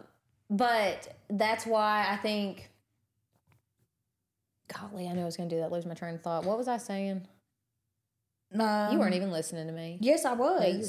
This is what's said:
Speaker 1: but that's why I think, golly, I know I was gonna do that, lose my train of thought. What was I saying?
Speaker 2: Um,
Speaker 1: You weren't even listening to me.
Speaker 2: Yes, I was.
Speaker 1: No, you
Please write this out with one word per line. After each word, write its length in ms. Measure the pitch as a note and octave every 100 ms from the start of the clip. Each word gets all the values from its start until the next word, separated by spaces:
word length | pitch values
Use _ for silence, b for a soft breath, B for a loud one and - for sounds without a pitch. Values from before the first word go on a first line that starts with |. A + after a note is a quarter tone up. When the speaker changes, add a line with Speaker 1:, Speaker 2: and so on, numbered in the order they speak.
| - _ _ _ -
Speaker 1:
but 680 | G3+ A#3+ A3+ G3 - - - -
that's 340 | G3+ G#3+ A3+
why 440 | A3+ A3 G#3+ G#3+ G3
I 60 | G3+
think, 500 | G#3+ G#3 G3+ - - _ _ _ _ _ _ _ _ _ _ _ _ _ _ _ _ _ _ _ -
golly, 360 | - G3+ G3+ F3
I 40 |
know 100 | F3+
I 20 |
was 120 | E3+ E3
gonna 120 | E3+
do 120 | E3
that, 120 | D#3+
lose 140 | F3 E3+
my 80 |
train 200 | E3 E3+
of 80 | E3
thought. 220 | F3 E3
What 140 | F3+ A3
was 100 | B3
I 80 | A#3
saying? 500 | - G3 G3 F#3+ F#3 _ _ _ _ _ _ _ _ _ _ _ _ G#3
Speaker 2:
Um, 340 | A3 G#3+ G#3
Speaker 1:
You 60 | -
weren't 160 | F#3+
even 160 | F3+ F#3+
listening 360 | E3 D#3+ E3 D#3+
to 60 |
me. 260 | E3 E3 F3
Speaker 2:
Yes, 240 | A#3 D#4+
I 80 | C4+
was. 260 | A#3+ C#4+ F#4
Speaker 1:
No, 60 | F#3+
you 180 | G3